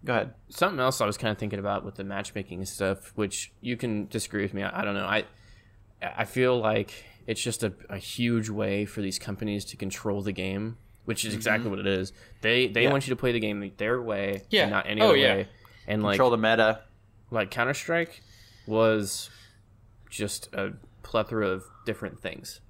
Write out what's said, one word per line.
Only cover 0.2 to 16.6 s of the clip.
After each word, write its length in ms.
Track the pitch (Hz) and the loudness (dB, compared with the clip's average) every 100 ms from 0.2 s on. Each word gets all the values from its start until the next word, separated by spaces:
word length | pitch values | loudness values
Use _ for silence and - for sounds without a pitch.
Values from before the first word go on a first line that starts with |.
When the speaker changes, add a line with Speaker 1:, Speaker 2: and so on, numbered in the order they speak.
| 123 - - | 0 -8 -18
Speaker 2:
Something 320 | - 185 165 | 0 0 4
else 200 | 127 131 | 0 2
I 40 | 107 | 0
was 120 | 104 | 2
kinda 160 | 113 | -2
thinking 240 | 104 107 101 | -2 -4 -2
about 260 | 101 101 | -2 -2
with 120 | - 98 | -4 -10
the 80 | |
matchmaking 600 | 98 98 101 104 95 90 | -8 -6 -6 -8 -8 -8
stuff, 480 | 95 - 95 98 - - | -8 -2 0 0 -6 -4
which 360 | 101 - - _ | -2 -2 -10 _
you 160 | 120 120 | -6 -4
can 300 | 123 107 101 | -2 -2 -2
disagree 360 | 113 - - | -6 -4 -2
with 120 | 98 | -2
me, 80 | 98 | -2
I, 180 | 98 92 | -4 -4
I 40 | |
don't 100 | 101 | -4
know. 100 | 98 | -2
I, 200 | 98 107 104 - - - - - - _ | 0 0 -2 -12 -20 -20 -20 -20 -20 _
I 240 | - - | -10 -4
feel 340 | 110 - 127 123 | -2 2 4 4
like 460 | 107 110 101 - - - - | 2 2 0 -8 -20 -16 -6
it's 160 | 110 | -4
just 200 | - 110 | -4 -2
a, 120 | 110 90 - | -4 -4 -12
a 80 | 98 | -12
huge 500 | - - 120 117 107 | -10 -2 0 2 0
way 380 | 104 104 101 104 | -2 0 0 -2
for 160 | - | -4
these 160 | 98 95 | -6 -6
companies 480 | - 98 107 101 - | -8 -6 -4 -4 -6
to 100 | - | -8
control 460 | 98 - 110 101 | -8 -6 -4 -2
the 100 | 101 | -4
game, 460 | 95 95 95 110 113 - - | -4 -4 -4 -6 -10 -18 -16
which 220 | - 110 110 | -6 -4 -2
is 80 | |
exactly 300 | 110 110 107 117 | -2 2 2 0
Speaker 1:
Mm-hmm. 80 | 98 | -2
Speaker 2:
what 100 | 98 | 0
it 120 | 95 | 0
is. 140 | 95 - - - | -2 -8 -20 -4
They, 280 | 110 120 127 | 2 4 4
they 160 | 107 | 4
Speaker 1:
Yeah. 60 | 127 | 4
Speaker 2:
want 140 | 139 135 | 4 0
you 40 | |
to 60 | 123 | 0
play 120 | 131 | 2
the 80 | 117 | 2
game 300 | 107 104 101 95 | 0 -2 -6 -4
their 240 | 107 123 | -2 0
way 440 | 117 98 101 98 - | -2 -2 -2 -4 0
Speaker 3:
Yeah. 140 | 208 | 2
Speaker 2:
and 80 | 135 | 4
not 160 | 101 - | 2 0
any 140 | 107 | 4
Speaker 3:
Oh, 60 | 214 | 6
Speaker 2:
other 80 | 147 | 6
Speaker 3:
yeah. 160 | 135 | 6
Speaker 2:
way. 140 | 98 98 - - - - | 4 -2 -10 -20 -20 -4
And, 140 | 107 | 0
like, 100 | 104 | 2
Speaker 1:
Control 160 | 98 127 | 6 6
the 80 | 117 | 6
meta. 420 | 110 113 | 4 6